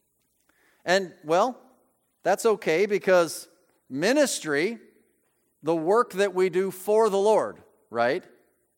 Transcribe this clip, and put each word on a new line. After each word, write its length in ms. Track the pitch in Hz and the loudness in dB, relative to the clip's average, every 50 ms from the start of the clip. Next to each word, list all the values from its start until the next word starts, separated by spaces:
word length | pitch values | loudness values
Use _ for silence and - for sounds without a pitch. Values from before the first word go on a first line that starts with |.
| _ _ _ _ _ _ _ _ _ _ _ _ _ _ _ _ - | _ _ _ _ _ _ _ _ _ _ _ _ _ _ _ _ -2
And, 300 | 165 180 196 190 160 131 - - | 0 0 0 0 -4 -12 -12 -4
well, 360 | 147 165 180 220 262 247 - - _ _ _ _ _ _ _ _ _ _ _ - | 0 0 2 2 0 -4 -8 -18 _ _ _ _ _ _ _ _ _ _ _ -2
that's 200 | 165 196 208 - | -2 -2 0 0
okay 440 | 226 208 - - 180 156 170 208 | 0 0 0 0 0 0 0 0
because 600 | 202 208 180 - 190 185 175 170 156 - - - - _ _ _ _ _ _ _ | 0 -2 -2 2 4 4 4 4 0 -4 -10 -16 -20 _ _ _ _ _ _ _
ministry, 920 | - 127 139 165 214 269 302 285 - - - - 156 143 143 170 220 233 214 - _ _ _ _ _ _ _ _ _ _ _ _ _ _ _ | -12 -6 -2 -2 0 2 2 2 0 -2 -4 -4 -4 -2 -2 -2 -2 -4 -10 -16 _ _ _ _ _ _ _ _ _ _ _ _ _ _ _
the 140 | - 151 170 | -4 -4 -2
work 380 | 165 156 170 208 233 240 - 190 | -2 0 0 0 0 0 -2 -2
that 200 | 185 202 196 180 | -2 -2 -2 0
we 160 | 185 185 190 | 0 -2 0
do 220 | 160 185 196 190 | 0 -2 -4 -4
for 360 | - - - 208 214 220 226 | -6 -6 -4 0 2 2 2
the 120 | 214 190 196 | 2 0 0
Lord, 420 | 196 214 214 175 127 104 87 - - _ _ _ _ _ | 2 2 2 2 0 -2 -6 -14 -20 _ _ _ _ _
right? 320 | 107 117 117 123 151 185 - - _ _ _ _ _ _ _ _ _ | -2 0 0 0 0 -2 -6 -12 _ _ _ _ _ _ _ _ _